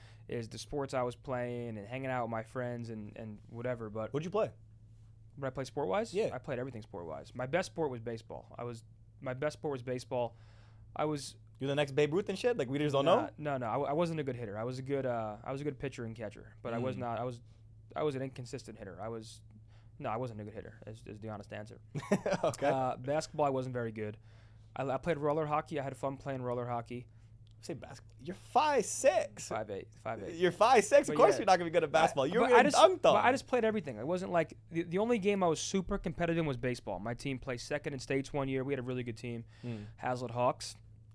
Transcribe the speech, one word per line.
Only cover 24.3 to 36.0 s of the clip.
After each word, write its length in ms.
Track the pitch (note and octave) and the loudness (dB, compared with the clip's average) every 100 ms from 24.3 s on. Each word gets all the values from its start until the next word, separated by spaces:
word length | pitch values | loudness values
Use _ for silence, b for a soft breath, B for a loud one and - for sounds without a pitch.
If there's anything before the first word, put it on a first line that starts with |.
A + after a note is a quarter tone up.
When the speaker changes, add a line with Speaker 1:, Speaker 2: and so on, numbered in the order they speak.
| b b b b - | b b b b -4
Speaker 1:
I, 60 | C3+ | -2
I 80 | C3+ | -2
played 200 | F3 D3 | 0 0
roller 280 | D3 D3+ D3+ | 2 2 2
hockey. 340 | D3+ D#3 D#3 | 0 0 -4
I 40 | |
had 120 | C3+ C3+ | -4 -4
fun 180 | C#3 C#3 | -4 -4
playing 240 | C#3+ C3+ | -6 -4
roller 220 | B2 B2 A#2+ | -2 -2 -2
hockey. 400 | A#2+ A#2 B2 B2 b b b - - | -4 -4 -10 -12 b b b -20 -16
Speaker 2:
Say 120 | - | -12
basketball. 420 | - - C#3 - - | -10 -12 -16 -18 -14
You're 140 | C#3 F#3+ - | -12 -12 0
five 320 | A#3+ D4+ C#4 G3 | 2 4 4 0
six. 640 | - C4 F4+ - - - | 4 4 4 0 -6 -6
Speaker 1:
Five 200 | A2 G#2+ | -6 -4
eight, 200 | F#2+ - - | -6 -10 -10
five 220 | A2+ A#2 | -8 -6
eight. 120 | G2 E3 | -8 2
Speaker 2:
You're 180 | F3+ | 2
five 320 | F3 A3 C4+ - | 6 8 8 8
six. 240 | C#4+ D4 | 6 6
Of 60 | A#3 | 8
Speaker 1:
But 20 | |
Speaker 2:
course 120 | C#4 | 8
Speaker 1:
yeah. 60 | C4 | 8
Speaker 2:
you're 60 | G#3+ | 6
not 100 | F#3 | 4
gonna 80 | E3+ | 4
be 40 | |
good 100 | E3+ | 2
at 80 | D#3 | 4
basketball. 320 | D#3 E3 D3 | 6 6 4
Speaker 1:
I, 40 | C3+ | 2
Speaker 2:
You 120 | G#3+ | 4
were 60 | - | 8
Speaker 1:
but 60 | |
I 40 | A#4+ | 10
Speaker 2:
getting 80 | D4 | 8
Speaker 1:
just, 100 | - | 10
Speaker 2:
dunked 240 | E4+ F#4 - | 8 8 6
on. 100 | - | 8
Speaker 1:
but 100 | A#3 | 6
I 80 | |
just 140 | C4 - | 2 2
played 180 | B3+ A3 | 2 2
everything. 340 | G#3+ D3 G#2+ | 0 -4 -6
I 60 | B2 | -2
wasn't, 260 | F3+ F#3+ | -2 0
like, 240 | F3 D#3+ - - | 0 0 -4 -8
the, 120 | E3 | -6
the 140 | E3 F3+ | -2 0
only 200 | A3+ A#3+ | 2 2
game 240 | F#3+ G3+ | 2 4
I 40 | F3+ | 2
was 120 | D#3 | 2
super 380 | - G3 F3+ | 0 0 0
competitive 400 | G3+ | -2